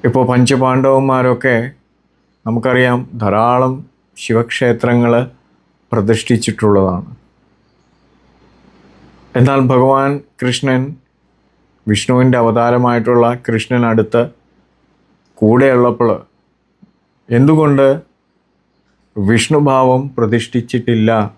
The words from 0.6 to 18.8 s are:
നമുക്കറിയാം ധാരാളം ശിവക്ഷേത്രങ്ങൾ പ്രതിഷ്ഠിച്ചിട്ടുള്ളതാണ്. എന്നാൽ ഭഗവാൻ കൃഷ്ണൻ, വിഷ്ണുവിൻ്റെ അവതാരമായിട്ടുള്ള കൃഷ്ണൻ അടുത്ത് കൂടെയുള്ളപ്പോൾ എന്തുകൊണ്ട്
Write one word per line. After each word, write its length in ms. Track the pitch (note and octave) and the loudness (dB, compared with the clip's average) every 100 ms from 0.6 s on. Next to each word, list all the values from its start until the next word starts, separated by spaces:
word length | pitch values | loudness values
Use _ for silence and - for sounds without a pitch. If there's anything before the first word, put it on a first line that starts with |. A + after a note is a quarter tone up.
| C3 B2+ C3+ C3+ C3+ C3 B2+ B2 C3+ A#2 B2 - _ _ _ _ _ _ A2+ | 0 0 2 2 2 0 0 -2 -2 -2 -4 -14 _ _ _ _ _ _ -8
നമുക്കറിയാം 520 | A#2 B2+ B2+ B2+ B2 B2 A#2+ | -4 -2 0 0 -2 -6 -6
ധാരാളം 500 | G#2 G2+ A#2 B2 C3 C3 - _ _ - | -2 0 0 0 -2 -4 -14 _ _ -20
ശിവക്ഷേത്രങ്ങൾ 920 | - A2+ A#2 - B2 A2+ B2 A#2+ A#2+ A#2 C3 _ _ _ _ _ _ | -4 -2 -2 -2 -2 0 0 0 2 0 -2 _ _ _ _ _ _
പ്രതിഷ്ഠിച്ചിട്ടുള്ളതാണ്. 1160 | A#2 G2+ G#2+ - A#2 A#2 G2+ G#2+ G2+ F#2+ F2+ - - _ _ _ _ _ _ _ _ _ _ _ _ _ _ _ _ _ _ - _ _ B2+ | -4 0 -2 0 -4 -4 -2 0 2 0 -4 -10 -20 _ _ _ _ _ _ _ _ _ _ _ _ _ _ _ _ _ _ -20 _ _ 0
എന്നാൽ 200 | B2+ C#3 C3 | 2 2 2
ഭഗവാൻ 400 | B2+ C3 C3+ C#3 C#3+ - _ | 2 2 2 0 -4 -10 _
കൃഷ്ണൻ, 400 | B2 A#2+ C#3 B2+ C3+ D#3 _ _ _ _ _ _ _ _ - | -6 -4 -2 -2 -4 -10 _ _ _ _ _ _ _ _ -4
വിഷ്ണുവിൻ്റെ 460 | G#2 - B2+ B2+ B2 | -2 0 2 2 2
അവതാരമായിട്ടുള്ള 840 | A#2 A2+ A#2 B2 B2 A#2+ A2+ B2 A#2 B2 - | 2 2 0 0 0 0 0 2 2 -2 -4
കൃഷ്ണൻ 360 | A2+ - B2 A#2+ | -6 -2 -2 0
അടുത്ത് 300 | A2+ G#2+ A#2+ A#2+ _ _ _ _ _ _ _ _ _ _ _ | 0 0 0 -2 _ _ _ _ _ _ _ _ _ _ _
കൂടെയുള്ളപ്പോൾ 680 | G#2+ B2 C3+ B2+ B2 A2+ A#2 G#2+ - _ _ _ _ _ _ _ _ _ _ A#2+ | 2 4 2 2 0 0 -2 -4 -8 _ _ _ _ _ _ _ _ _ _ 0
എന്തുകൊണ്ട് 500 | C#3 D#3 D3+ C#3 C3+ D3 - _ _ _ _ _ _ _ | 2 2 2 2 2 0 -6 _ _ _ _ _ _ _